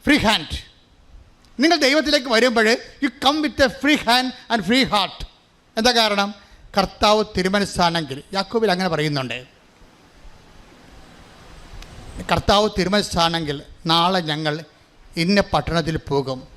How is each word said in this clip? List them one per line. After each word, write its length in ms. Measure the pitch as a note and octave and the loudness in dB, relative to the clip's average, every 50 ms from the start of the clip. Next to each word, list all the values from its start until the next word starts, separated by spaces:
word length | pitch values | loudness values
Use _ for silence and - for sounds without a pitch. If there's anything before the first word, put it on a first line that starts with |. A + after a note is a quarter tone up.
| _ | _
free 140 | - D4 C#4 - G#3 | 2 0 2 2 2
hand. 220 | G#3+ F#3 D#3 - - - - - _ _ _ _ _ _ _ - - - - _ _ _ _ - - - B3 | 0 0 -2 -6 -12 -12 -12 -16 _ _ _ _ _ _ _ -20 -20 -20 -20 _ _ _ _ -20 -4 0 2
നിങ്ങൾ 160 | E4 F4 D#4+ D4 | 2 2 4 2
ദൈവത്തിലേക്ക് 440 | C4 C#4 D#4 C#4 D4 D4 D4 B3 C4+ A#3 | 2 2 2 2 2 0 0 0 2 2
വരുമ്പോൾ 320 | A3 A#3 B3+ A3+ A#3+ A3 G#3+ A#3 - - - - - - | 4 4 4 4 4 2 2 2 0 -2 -14 -10 -4 -4
you 80 | C4+ - - - | -4 -4 0 0
come 140 | C4 D4 D#4 D4+ | 0 0 2 -2
with 140 | D4 G#3+ - C#4+ | -4 0 2 0
a 40 | A#3+ - - | 0 0 -2
free 180 | - C#4 D4+ B3+ - G#3+ | 0 2 2 2 2 2
hand 200 | A#3+ B3+ B3+ B3+ A#3 - - - A3+ | 2 2 2 -2 -6 -10 -6 -4 -4
and 80 | A#3 F#3 E3+ | -2 0 2
free 160 | A#3 C4 B3+ E3 F#3+ | 2 2 2 2 2
heart. 240 | G#3 F#3+ E3 - - - - _ _ _ _ _ _ _ _ _ A3+ | 0 0 -2 -6 -12 -16 -16 _ _ _ _ _ _ _ _ _ 0
എന്താ 140 | A3+ B3 A#3+ A#3 | 0 2 4 4
കാരണം? 300 | A3+ G#3+ G#3 G3+ G3+ G3+ G#3 - - - - - - - - | 2 2 2 0 -2 -4 -6 -12 -20 -20 -20 -20 -20 -6 -2
കർത്താവ് 480 | G3+ F#3 F#3 - - - G#3 G#3+ A3 G#3+ G#3+ - | -2 -2 -2 -2 0 2 4 4 4 2 -2 -2
തിരുമനസ്സാണെങ്കിൽ, 880 | G3 F3+ F#3+ F#3+ G#3 G3+ - - F3+ F3+ E3+ E3 E3+ D#3+ C3 C3 C#3 C#3+ - - | -2 -2 0 0 0 -2 -2 -2 0 0 2 2 0 -4 -6 -10 -12 -12 -8 -6
യാക്കോബിൽ 340 | F#3+ G3 - - A#3 A3+ G#3 F3+ | -6 -6 -2 -2 0 0 2 0
അങ്ങനെ 140 | F3 F#3+ F#3 E3 | 0 0 -2 0
പറയുന്നുണ്ട്, 440 | D3+ D3+ D#3 D3 C#3+ B2+ B2 A#2+ B2 B2+ - _ _ _ _ _ _ - - _ _ - - _ - - - - - - - - - - - - - - - - - - - - - - - - - - - - - - - - - - - - - - - - - F#3 - F3+ | 0 -2 -2 -2 -4 -4 -6 -8 -10 -12 -16 _ _ _ _ _ _ -20 -20 _ _ -20 -20 _ -20 -20 -20 -20 -20 -20 -20 -20 -20 -20 -20 -20 -20 -20 -20 -20 -20 -20 -20 -20 -20 -20 -20 -20 -20 -20 -20 -20 -20 -20 -20 -18 -18 -18 -18 -18 -18 -18 -16 -14 -12 -4 -2 -2
കർത്താവ് 360 | E3 - - G#3 G3+ G#3+ G#3+ G#3 G3 | 0 2 2 4 4 4 2 0 -2
തിരുമനസ്സാണെങ്കിൽ 840 | F3+ F3 G3+ G#3 G3 - - F#3 E3 E3 E3+ E3 E3 D3 C#3+ C#3+ D#3+ - - - - | -2 0 0 0 -2 -2 -2 0 0 0 0 -2 -4 -4 -6 -8 -10 -16 -20 -10 -2
നാളെ 340 | E3+ D#3+ E3+ E3+ F3+ F#3+ F#3 E3+ D3+ | 0 2 2 2 2 0 0 -2 -2
ഞങ്ങൾ 240 | D3+ D3+ D#3+ D#3 D3 D#3 D#3+ - _ _ _ _ _ _ - - - F3 E3 | -6 -4 -4 -4 -4 -6 -8 -14 _ _ _ _ _ _ -20 -14 -6 -4 0
ഇന്ന 180 | F3 G3+ G3+ G3 - - | 2 2 2 2 2 -2
പട്ടണത്തിൽ 440 | D#3 C#3+ - D#3+ E3+ D#3+ D3 D#3+ D3+ - - | -2 -2 0 -2 -2 -2 -2 -4 -6 -4 -2
പോകും 340 | D3 C#3 C3+ C3 C3 B2+ C3 - - | -2 -2 -2 -2 -6 -8 -10 -18 -20